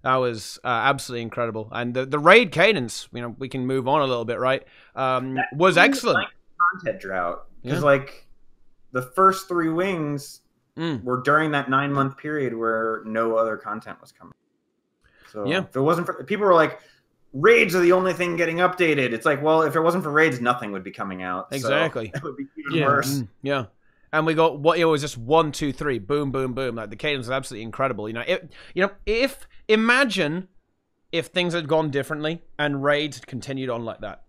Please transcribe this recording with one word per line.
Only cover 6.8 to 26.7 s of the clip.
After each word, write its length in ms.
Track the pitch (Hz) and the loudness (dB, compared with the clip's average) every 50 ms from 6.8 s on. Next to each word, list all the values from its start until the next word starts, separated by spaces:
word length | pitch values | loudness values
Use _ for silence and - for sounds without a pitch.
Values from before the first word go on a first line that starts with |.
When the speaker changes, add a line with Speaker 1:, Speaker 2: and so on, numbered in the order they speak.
| 170 - 95 98 | -6 -6 -6 -6
Speaker 2:
drought. 440 | 98 95 95 92 87 85 - - - - - - - | -8 -6 -4 -4 -2 -4 -6 -8 -12 -18 -18 -14 -8
'Cause, 100 | 123 143 | -6 -4
Speaker 1:
Yeah. 40 | 175 | 2
Speaker 2:
like, 480 | 147 143 139 135 135 - - - - - - - - - - _ - - - _ - - | 4 4 4 4 2 -8 -16 -20 -20 -20 -20 -20 -20 -20 -20 _ -20 -20 -20 _ -20 -6
the 100 | - 127 | -6 -6
first 460 | 127 131 - - 190 190 185 - - | -6 -4 2 4 6 6 4 2 -6
three 220 | - 180 175 165 160 | -4 -2 0 0 0
wings 720 | 160 170 185 196 185 165 151 147 147 139 - - - - _ _ _ _ _ _ _ | 0 0 0 0 -2 -2 -4 -4 -4 -6 -8 -12 -20 -20 _ _ _ _ _ _ _
Speaker 1:
Mm. 260 | 143 165 170 147 113 123 | -6 -4 -4 -4 -6 -2
Speaker 2:
were 180 | 123 127 123 | -4 -4 0
during 300 | 131 143 147 156 160 156 | 2 2 2 4 2 2
that 180 | 147 143 131 127 | -2 -2 0 0
nine-month 480 | 135 135 143 143 143 139 135 135 135 | 0 0 0 0 0 0 0 -2 -4
period 360 | - - 151 151 151 135 120 117 | -8 -10 -6 -4 -4 -4 -4 -4
where 480 | 113 113 113 113 110 113 113 110 104 107 | -2 -2 -2 0 0 -2 -2 -4 -6 -8
no 320 | 110 110 113 117 113 113 | -6 -2 -2 0 0 2
other 180 | 110 113 110 107 | 0 0 0 -2
content 460 | 104 - 107 104 110 - 107 92 _ | -6 -8 -10 -10 -10 -10 -14 -18 _
was 100 | - - | -20 -20
coming. 220 | _ _ 90 85 - _ _ _ _ _ _ _ _ _ _ _ _ _ _ _ _ _ _ - | _ _ -20 -20 -20 _ _ _ _ _ _ _ _ _ _ _ _ _ _ _ _ _ _ -16
So 140 | - 107 101 | -10 -6 -4
Speaker 1:
Yeah. 160 | 117 165 190 | -2 -2 -2
Speaker 2:
if 140 | 190 - - | -4 -4 -2
it 40 | 131 | 0
wasn't 260 | 135 156 165 170 175 | 2 2 2 0 -2
for, 140 | - - - 131 | -6 -8 -10 -6
people 200 | - 208 196 208 | -6 -4 0 4
were 60 | 196 175 | 6 6
like, 260 | 165 156 147 - - - _ _ _ _ _ _ _ _ _ | 6 6 4 0 -10 -18 _ _ _ _ _ _ _ _ _
"Raids 420 | - 135 156 220 240 233 233 190 165 | -4 4 6 6 8 8 6 4 4
are 60 | 185 | 4
the 140 | 175 175 185 | 6 6 6
only 180 | 185 185 185 | 6 4 0
thing 240 | 165 170 180 175 170 | 0 0 -2 -2 0
getting 220 | 165 170 165 165 | -2 -2 -2 2
updated." 560 | 170 180 180 175 - 175 160 147 143 131 120 117 | 2 2 2 4 2 2 4 4 2 2 0 -2
It's 120 | 113 - | 0 0
like, 160 | 127 117 131 | 0 0 2
well, 200 | 147 156 160 160 | 2 4 4 4
if 140 | 160 147 - | 4 2 2
it 20 | 160 | 2
wasn't 220 | 160 170 175 190 147 | 2 2 2 0 -2
for 80 | 151 | 0
raids, 300 | 143 156 160 160 139 123 | 4 4 4 4 2 0
nothing 320 | 120 120 123 123 117 104 101 | 0 0 0 0 -4 -8 -8
would 100 | 95 92 | -8 -10
be 80 | 98 | -12
coming 320 | - - 104 98 92 92 92 | -10 -10 -8 -8 -8 -8 -6
out. 260 | 92 90 92 - - | -6 -6 -6 -6 -8
So 40 | 139 | -8
Speaker 1:
Exactly. 560 | 139 123 123 139 151 165 156 - 127 110 101 | -6 -2 0 0 0 0 -2 -2 -6 -10 -8
Speaker 2:
<laughs> 40 | - | -10
it 60 | 143 139 | -10 -10
would 120 | 151 127 | -10 -10
be 100 | - - - _ | -10 -14 -14 _
even 220 | 311 294 139 - 165 | -14 -10 -4 -2 0
Speaker 3:
Yeah. 80 | 147 | 2
Speaker 2:
worse. 320 | 139 143 139 131 131 143 139 | 2 2 2 0 -2 -4 -4
Speaker 1:
Mm, 60 | 120 - _ _ | -6 -8 _ _
yeah. 240 | - 139 143 135 120 - _ _ _ _ _ _ _ _ | -4 -2 -2 -2 -4 -8 _ _ _ _ _ _ _ _
And 140 | - 156 156 | -2 0 0
we 60 | 160 160 | 2 4
got 240 | 156 160 165 135 147 | 4 4 4 2 2
what, 180 | 139 165 170 | 2 2 4
it 80 | 175 170 | 4 4
was 160 | 165 156 143 | 4 4 2
just 160 | 143 143 - | 0 -6 -8
one, 340 | 120 113 120 156 165 160 151 | -10 0 4 4 4 4 2
two, 200 | 135 - 160 143 | -2 -4 -4 -4
three, 260 | 127 - 151 147 127 | -4 -2 -2 -2 -2
boom, 340 | 110 98 98 143 147 147 135 | -2 -2 -2 -2 -2 0 -2
boom, 220 | 123 135 131 127 120 | -2 -2 -4 -4 -4
boom. 220 | 131 135 123 | -4 -4 -4